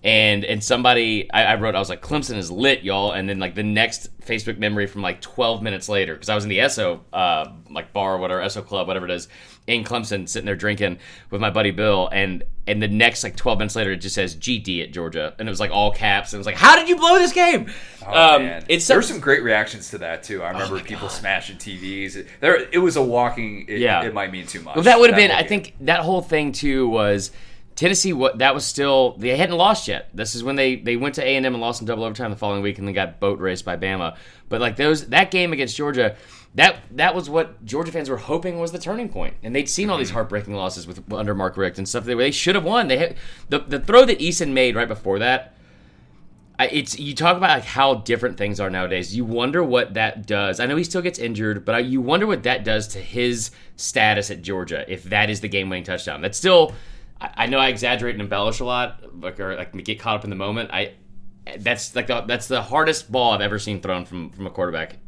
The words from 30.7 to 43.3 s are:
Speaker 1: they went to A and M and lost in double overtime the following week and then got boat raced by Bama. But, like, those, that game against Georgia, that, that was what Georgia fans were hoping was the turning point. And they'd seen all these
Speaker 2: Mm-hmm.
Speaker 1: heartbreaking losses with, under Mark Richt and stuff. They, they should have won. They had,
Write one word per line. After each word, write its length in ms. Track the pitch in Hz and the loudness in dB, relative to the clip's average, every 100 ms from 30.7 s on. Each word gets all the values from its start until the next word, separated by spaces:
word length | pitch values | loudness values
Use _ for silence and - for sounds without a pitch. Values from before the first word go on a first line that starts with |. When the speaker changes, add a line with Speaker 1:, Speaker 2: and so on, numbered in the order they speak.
| 127 | 0
Speaker 1:
they 180 | 120 120 | -2 -2
went 160 | 139 | -2
to 100 | 139 | -2
A 120 | 131 135 | 0 0
and 100 | 131 | 0
M 80 | |
and 80 | 120 | -2
lost 180 | 117 120 | -4 -4
in 60 | 110 | -6
double 200 | 107 113 | -4 -4
overtime 260 | 107 120 | -6 -8
the 40 | 104 | -4
following 280 | 104 101 | -4 -2
week 160 | 101 101 | -2 -4
and 80 | 98 | -6
then 80 | 95 | -4
got 240 | 92 - | -4 -2
boat 200 | 101 98 | -2 0
raced 260 | 92 92 - | -4 -4 -6
by 120 | 87 | -4
Bama. 400 | 92 95 82 - - - - | -4 -2 -4 -8 -20 -20 -6
But, 120 | 113 | -2
like, 160 | 117 110 | -2 0
those, 320 | 147 156 151 | 2 2 2
that 200 | 143 190 | 2 4
game 240 | 185 175 | 2 0
against 240 | 151 127 - | -2 -4 -4
Georgia, 380 | 147 131 110 - - - - - | -4 2 0 0 -20 -20 -12 4
that, 240 | 175 175 - 123 | 4 4 -12 0
that 180 | 170 | 0
was 160 | 180 143 | 0 -2
what 340 | 156 156 - 110 | -2 -2 -8 -8
Georgia 260 | 131 165 | -6 -4
fans 180 | 165 139 | -6 -6
were 80 | 123 | -6
hoping 400 | 120 160 180 170 | -4 -4 -4 -4
was 140 | 170 | -6
the 80 | 170 | -6
turning 300 | - 214 233 | -8 -6 -6
point. 260 | 98 82 - | -2 -2 -4
And 120 | 110 131 | -4 -4
they'd 140 | 143 | -2
seen 220 | - 208 | -2 -2
all 80 | 175 | -2
these 80 | 123 | -2
Speaker 2:
Mm-hmm. 80 | 113 | -4
Speaker 1:
heartbreaking 400 | 107 104 98 101 | -2 -4 -4 -4
losses 320 | 92 92 82 | -4 -6 -12
with, 160 | 90 - | -14 -10
under 220 | 101 104 98 | -6 -4 -2
Mark 200 | 95 - | -2 -2
Richt 220 | 92 85 | -4 -2
and 100 | 95 | -6
stuff. 160 | 120 113 | -6 -4
They, 100 | 117 | 0
they 160 | 135 | 2
should 240 | 139 170 196 | 2 0 0
have 80 | |
won. 240 | 165 233 185 | 2 0 2
They 100 | 131 | 2
had, 180 | 170 - - | 0 -4 -12